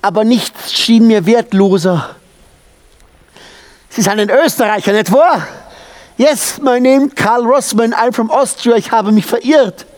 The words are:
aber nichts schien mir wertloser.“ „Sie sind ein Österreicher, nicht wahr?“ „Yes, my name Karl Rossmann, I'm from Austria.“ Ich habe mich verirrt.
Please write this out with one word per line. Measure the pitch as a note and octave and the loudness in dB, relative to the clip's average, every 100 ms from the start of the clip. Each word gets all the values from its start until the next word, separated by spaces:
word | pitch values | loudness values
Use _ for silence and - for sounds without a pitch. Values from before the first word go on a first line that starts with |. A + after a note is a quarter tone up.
aber | G3+ F#3+ | -2 0
nichts | A3 A#3+ - - - | 2 0 -2 -12 -10
schien | - - A3+ A3+ | -6 2 4 4
mir | G#3+ E3+ | 2 2
wertloser.“ | A#3 A3+ G3 G3+ F#3+ F3 F3 - - _ _ _ _ _ _ _ _ _ _ _ - - - - _ _ | 0 0 0 2 2 0 -2 -4 -16 _ _ _ _ _ _ _ _ _ _ _ -20 -20 -20 -20 _ _
„Sie | - | -4
sind | F#3+ G#3+ | -2 0
ein | G#3 | 0
Österreicher, | A#3 D#4+ - A3 G#3 F#3+ | 2 0 0 -2 -2 -2
nicht | G#3 G3 | -2 2
wahr?“ | A#3 E4+ C4 D3+ - - - - - - _ | 2 2 0 -6 -16 -20 -20 -20 -20 -20 _
„Yes, | C4+ C#4 - - | 0 0 -6 -4
my | C#4 B3 | -2 0
name | B3+ C4+ C#4 | 2 2 0
Karl | - G3+ A#3 A#3+ | -2 -2 0 0
Rossmann, | C4 - G#3+ A#3 | 0 0 -2 -2
I'm | A#3+ A#3 | 0 -2
from | B3 A3 | -2 -2
Austria.“ | A#3 C4 - A#3+ A#3 | -2 -2 -4 0 0
Ich | - | 0
habe | A#3 G#3 | -2 2
mich | G#3+ E3 | 0 0
verirrt. | A#3+ A#3+ D#4 A3+ - - | -6 0 2 2 -4 -20